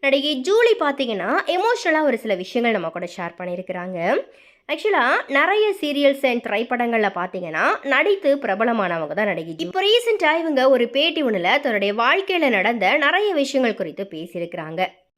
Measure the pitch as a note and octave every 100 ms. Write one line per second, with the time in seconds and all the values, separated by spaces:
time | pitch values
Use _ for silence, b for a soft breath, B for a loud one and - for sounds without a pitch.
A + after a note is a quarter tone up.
0 | C#4 C4+ C#4 C#4+ B3+ G#4 A#4 A4+ D4+ C#4+
1 | B3+ G#3 F3+ D#4 - E4+ G#4+ A#4+ F#4+ D#4
2 | D4+ A#3 A3+ F#3+ F#3 B3 A#3 G#3+ E3 F3
3 | F3 - E3+ - F3+ F3+ F#3 F#3 F3+ F3+
4 | E3+ C#4+ C#5 b b b - D#4 G#4+ F#4
5 | A#3+ F4+ - C#4 D#4+ G#4 G#4+ G4 D4+ C#4+
6 | C#4+ C#4 C#4 A#3+ - G#3 A#3 A#3+ A#3+ A#3
7 | G#3 F#3+ F3+ F#3 F3+ D3+ F3+ G#4+ - C4
8 | D4+ G4 C#4+ C#4 B3 G3 A3+ A3+ F#3+ E3+
9 | D3+ D#3 G#3+ E3 E3 D#3+ E4+ F#4+ G4 A#4
10 | A#4 G#4+ E4 D#4+ E4 C#4 C4+ C4 A#3 C4
11 | D#4+ E4 C#4 G#3 F3 C4 C#4+ G#3+ G3+ G#3
12 | A#3 E4+ F#4+ F#4 D4+ G#3+ F#3+ A#3+ F#3+ C#4+
13 | C#4+ F4 G#4+ F4 C#4 C#4 B3+ G#3 F3 D3+
14 | G3 D#3+ E3+ F3 E3+ E3+ D#3 E3 F#3 -
15 | _